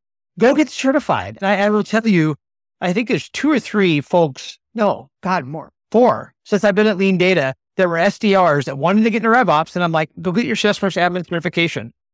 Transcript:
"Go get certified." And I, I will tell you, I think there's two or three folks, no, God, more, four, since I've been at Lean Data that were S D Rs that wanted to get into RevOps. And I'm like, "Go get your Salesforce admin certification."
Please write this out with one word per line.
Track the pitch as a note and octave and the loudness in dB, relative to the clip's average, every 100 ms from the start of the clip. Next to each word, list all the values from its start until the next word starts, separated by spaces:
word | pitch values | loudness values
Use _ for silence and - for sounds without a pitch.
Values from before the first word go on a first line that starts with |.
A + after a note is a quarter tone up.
| _ _ _ - | _ _ _ 0
"Go | A3+ | 2
get | C#4 D#4 | 2 0
certified." | - C4 C#4 - B2+ F#2+ A2 | -2 0 0 0 -4 -4 -6
And | G3 | -2
I, | G3 G3+ | 0 2
I | |
will | G#3 | 0
tell | G3+ A3 A3+ | 0 -2 2
you, | F#3 D#3 D3+ _ _ _ - | 2 2 -2 _ _ _ -8
I | F3+ | -4
think | F3+ G#3 | -2 -2
there's | F3 - | -4 -6
two | - C#4+ | -4 -2
or | C#4+ | -2
three | - G#3 F#3+ D3+ | -2 0 0 0
folks, | C#3 F3+ D#3 C3 - - _ | 0 0 0 -2 -18 -20 _
no, | A3 G#3 A2 C3+ _ | -4 -2 -2 -8 _
God, | F3+ F3+ B2+ | -4 -4 -6
more, | D#3 C#3 _ _ | -14 -16 _ _
four, | G#3+ B3 C3 - _ | 2 2 2 -6 _
since | - G#3 | -4 0
I've | G#3 | 0
been | G3 G#3+ | 2 2
at | F#3 | 2
Lean | G3 F3+ | 0 2
Data | F3+ F3+ C3+ C3+ _ - | 2 2 -2 -6 _ -2
that | F#3 | 0
were | E3 | 2
S | F#3+ - | 0 0
D | G#3+ F#3+ | 0 4
Rs | F3 C#3+ C#3 | 4 2 -2
that | C#3 | -4
wanted | D#3 G3+ | 0 2
to | A3+ | 2
get | A3 | 0
into | A3+ | 2
RevOps. | A#3 G#3+ D3+ D#3+ | 2 2 2 0
And | F3+ | -2
I'm | F3 | -2
like, | D#3+ D#3 - | -2 -4 -6
"Go | E3+ | -4
get | F3+ | -2
your | A#3+ A3 | -2 0
Salesforce | G#3+ G3+ G3 E3+ | -2 0 -2 0
admin | F3 F3+ E3+ | -2 -2 -6
certification." | E3+ E3+ E3+ E3+ - A2 _ _ | -6 -6 -2 -2 -4 -12 _ _